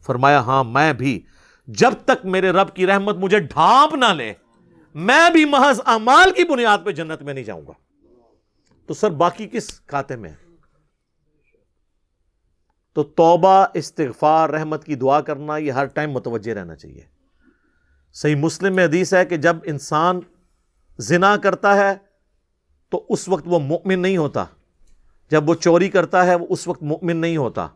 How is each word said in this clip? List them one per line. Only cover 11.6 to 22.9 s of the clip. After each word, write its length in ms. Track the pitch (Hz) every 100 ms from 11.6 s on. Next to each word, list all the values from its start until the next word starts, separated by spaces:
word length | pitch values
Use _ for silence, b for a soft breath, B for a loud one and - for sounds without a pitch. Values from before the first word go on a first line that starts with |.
| _ _ _ _ _ _ _ _ _ _ _ _ _
تو 80 | -
توبہ، 640 | 147 - 165 170 185 190 190
استغفار، 760 | 175 139 - 139 - 151 160 156
رحمت 340 | 151 156 151
کی 100 | 156
دعا 260 | 139 131 147
کرنا، 360 | 151 139 151 151
یہ 160 | 151
ہر 120 | 127
ٹائم 260 | 139 - 151
متوجہ 420 | 131 127 117 104
رہنا 240 | 101 85 78
چاہیے۔ 240 | 73 67 _ _ _ _ _ _ _ _ _ _ _
صحیح 240 | - 151 147
مسلم 380 | 160 156 190 185
میں 80 |
حدیث 300 | 170 151 175
ہے 100 | 185
کہ 120 | 170 165
جب 200 | 165 165
انسان 560 | 170 147 - 156 175 180 175 _ _ _ _ _ _ -
زنا 380 | 113 170 196 208
کرتا 400 | 202 190 202 202
ہے 180 | 196 196 _ _ _ _ _ _ _ _ _